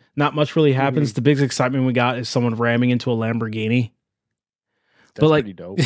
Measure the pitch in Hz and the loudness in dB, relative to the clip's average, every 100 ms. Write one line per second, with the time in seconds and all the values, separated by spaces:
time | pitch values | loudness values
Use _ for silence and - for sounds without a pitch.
0 | _ - 147 147 151 165 147 131 139 135 | _ -2 -2 0 0 2 2 2 0 0
1 | 139 - 123 143 135 - 127 135 127 120 | -2 0 2 2 0 0 -2 0 0 2
2 | 123 123 120 127 120 113 117 120 123 120 | 0 -2 -4 -2 0 0 0 2 2 0
3 | 131 113 113 113 113 110 110 123 113 - | -2 -2 -2 -4 -4 -4 0 0 0 -8
4 | _ _ _ _ _ _ _ _ _ _ | _ _ _ _ _ _ _ _ _ _
5 | _ - 156 151 107 90 87 131 | _ 0 2 2 0 -10 -8 -4